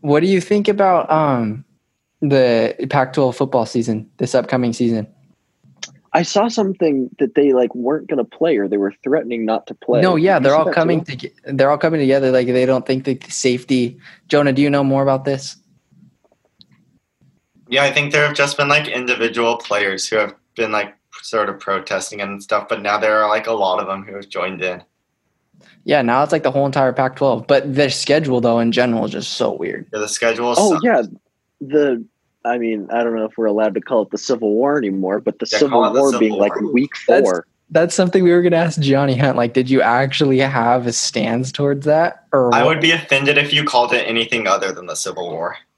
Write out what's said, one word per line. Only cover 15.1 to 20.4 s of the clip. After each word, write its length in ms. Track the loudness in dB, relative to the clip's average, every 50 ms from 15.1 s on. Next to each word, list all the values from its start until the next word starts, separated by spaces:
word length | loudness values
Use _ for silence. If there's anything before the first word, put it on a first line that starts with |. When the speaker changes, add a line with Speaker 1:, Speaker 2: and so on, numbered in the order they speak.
| 0 0 0
Speaker 1:
this? 320 | -4 -4 -4 -6 -14 -16 _ _ _ _ _ _ _ _ _ -20 -20 _ _ _ _ _ _ _ _ _ _ _ _ _ _ _ _ _ _ _ _ _ _ _ _ _ _ _ _ _ _ _ _
Speaker 3:
Yeah, 140 | 0 0 2
I 80 | 2
think 220 | 2 0 -2 0 0
there 120 | 2 2
have 100 | 2 2
just 220 | 0 -2 -2 0
been, 120 | -2 0 0
like, 180 | 0 0 0
individual 680 | -2 -6 -6 -4 -4 -2 -2 -2 -2 0 0 0 0 0
players 500 | -2 -4 -4 -2 -2 0 -2 -4 -4 -6
who 80 | -2 0
have 180 | -2 -2 -2 -6 _